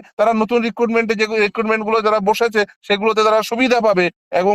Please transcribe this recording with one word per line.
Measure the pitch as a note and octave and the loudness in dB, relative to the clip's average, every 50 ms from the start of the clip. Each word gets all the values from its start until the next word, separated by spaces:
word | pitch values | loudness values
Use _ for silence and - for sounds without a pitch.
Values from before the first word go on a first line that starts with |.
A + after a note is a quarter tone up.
| G#3+ - _ | 0 -4 _
তারা | - G#3 A3 A#3 | -2 0 0 2
নতুন | A3 A3 G3 A#3+ A#3+ | 0 0 0 0 -2
রিক্রুটমেন্টে | A3+ A#3 - - A#3+ A3 A3+ A3+ A#3 G#3 A3+ | -2 -2 -2 -2 -2 0 0 0 0 -2 -2
যে | G3+ A3 G#3 A3 A3 G#3 | -2 -2 -2 0 0 -2
রিক্রুটমেন্ট | G#3 - A3+ A3 G#3+ A3 A3 G#3+ | -2 -2 -4 -2 -2 -2 -2 -2
গুলো | G#3 A3 A3+ | -2 -2 0
যারা | G#3 G#3+ G#3+ A3 | 0 0 0 0
বসেছে | G3 G3+ G#3+ - A#3 A#3+ G#3 G#3+ G3+ - _ _ | 0 0 0 0 -2 0 0 -2 -2 -2 _ _
সেগুলোতে | _ - G#3 G3 G#3 A3+ G#3+ G#3+ G#3+ | _ -4 -4 -2 0 0 0 2 2
তারা | A3 G#3+ A3 G3+ | 2 2 2 0
সুবিধা | - A#3 A3+ C4 B3 B3 A#3+ | -2 -2 -2 0 2 2 2
পাবে | G#3+ A3 G3+ F3+ F3+ E3+ - _ _ _ | 2 2 2 2 0 0 -2 _ _ _
এবং | - E3+ F3+ G3 G#3 | -2 0 0 2 2